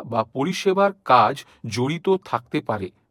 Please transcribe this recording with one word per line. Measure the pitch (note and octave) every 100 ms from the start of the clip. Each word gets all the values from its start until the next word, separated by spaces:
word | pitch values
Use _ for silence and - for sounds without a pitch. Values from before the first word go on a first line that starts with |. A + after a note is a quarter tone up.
বা | C#3 A2+
পরিষেবার | A2+ - D3+ F#3 G3 F#3+ G3+ G3+
কাজ | - B2 A2 - - _ A#2+
জড়িত | G#2 B2+ E3 F#3+ F#3+
থাকতে | - A#2+ A#2+ D3+
পারে | D3 - F#2+ - _